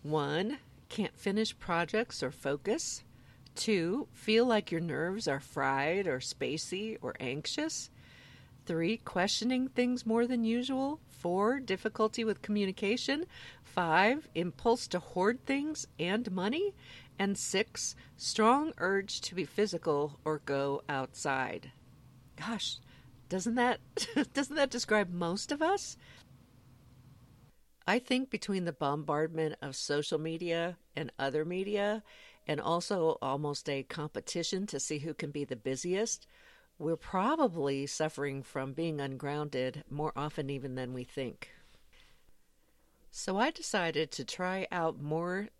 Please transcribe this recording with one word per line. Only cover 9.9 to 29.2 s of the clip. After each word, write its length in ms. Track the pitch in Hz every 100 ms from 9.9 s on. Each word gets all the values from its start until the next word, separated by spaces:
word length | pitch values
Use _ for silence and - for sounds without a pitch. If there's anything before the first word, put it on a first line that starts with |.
| 247 220
more 220 | 226 240
than 160 | 247
usual. 560 | 226 233 254 262 269 311 -
Four, 520 | - 175 180 208 277
difficulty 640 | 262 190 220 - 220 226
with 200 | 220 196
communication. 840 | - 208 196 190 202 240 - - 359 - - -
Five, 680 | - - 170 160 202 285 - 160
impulse 520 | 175 - 240 247 -
to 100 | 180
hoard 440 | - - 190 247 -
things 420 | 277 294 302 - -
and 340 | 170 214 240
money. 440 | 185 190 302 403 - - - - -
And 180 | 196 196
six, 600 | - 190 190 - - - - -
strong 540 | - - 214 269 311 -
urge 420 | 180 196 196 -
to 120 | -
be 120 | 175 156
physical 760 | - 208 175 165 147 147 139
or 200 | 151 151 -
go 380 | 139 139 143 -
outside. 840 | 139 131 - 151 135 127 - - - - - - - - -
Gosh, 420 | 156 226 - - - - - - -
doesn't 260 | 185 208 240
that, 240 | 240 233 - - -
<laughs> 280 | 453 277
doesn't 220 | - 269 302
that 140 | 277
describe 420 | 247 - 208 185
most 400 | 175 170 190 -
of 120 | 294
us? 340 | 320 392 - - - - - - - - - - - - - - - - - - - _ -
I 100 | 220
think 320 | 247 254 262
between 360 | 214 - 190 170
the 80 |
bombardment 840 | 147 143 147 147 147